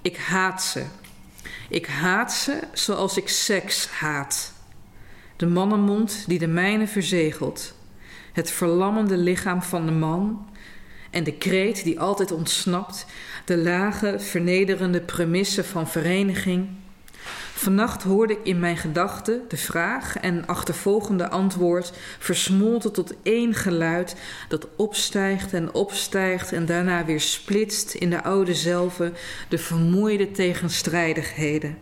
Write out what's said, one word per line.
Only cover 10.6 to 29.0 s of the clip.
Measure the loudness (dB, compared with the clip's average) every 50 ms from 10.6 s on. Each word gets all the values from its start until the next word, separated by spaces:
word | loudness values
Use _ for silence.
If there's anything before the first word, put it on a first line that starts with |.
| -18 -18 -18 -18 -18 -16 -18 -18 -16 -8
En | -6 -2 -2
de | -2 -4
kreet | -2 -2 0 2 2 2 2 0 0 0
die | -2 0 0
altijd | 0 0 2 0 0 0
ontsnapt. | 0 -2 -2 0 -2 0 0 0 0 0 -2 -6 -10 -12 -12 -14 -16 -16 -14 -14 -14 -12 -2
De | 0 2
lage, | 2 4 4 2 2 2 0 0 0 0 0 0 -2
vernederende | -6 -4 -2 0 2 4 4 4 4 4 2 0 2 2 2 0
premisse | 0 -2 -2 0 0 2 2 2 2 2 0 -2 -2
van | -2 -2 -4 -4
vereniging. | -2 -2 0 0 2 2 2 2 2 0 0 0 0 2 2 0 -2 -6 -14 -16 -18 -20 -20 -20 -20 -20 -16 -14 -12 -12 -12 -12 -12 -8
Vannacht | -2 2 4 4 4 4 2 0 -2 0
hoorde | 2 4 4 6 4 2
ik | 0 0
in | 0 0 2
mijn | 2 2 0
gedachten | 0 -2 -2 2 2 0 0 -2 -2 0 0 0 0 -2
de | -6 -6
vraag | -6 -6 -2 0 0 0 0 0 -2 -4 -6 -6
en | -2 0 0 0 0 0
achtervolgende | -2 -4 -4 -2 -4 -4 0 2 2 2 2 2 2 0 0 2 0
antwoord | 0 2 2 2 2 4 4 4 4 2 0 -4 -10 -14 -16 -16 -14 -8
versmolten | -4 -2 0 0 2 4 4 6 6 4 4 2 0 0 0
tot | 0 -2 -2 -8 -4 0
één | 2 2 4 4 2 0
geluid | 2 0 0 2 2 2 2 2 0 -2 -4 -6 -12 -14 -14 -14 -14 -6
dat | -4 -4 -4 -4 -8 -2
opstijgt | -2 -2 0 0 -2 -4 0 0 0 2 2 0 0 -2 -2 -2
en | -2 -2 0 0
opstijgt | 0 0 0 -2 -6 -4 -2 0 0 2 2 0 0 -2 -4
en | -2 -2 0
daarna | 0 2 2 2 2 2 0 0
weer | 0 0 0
splitst | 0 -2 -2 -4 -2 0 2 2 2 2 0 -4 -4 -4 -4
in | -2 0 0
de | 0 0 0
oude | 2 2 4 4 4 2
zelve, | 0 2 2 2 2 2 0 0 -2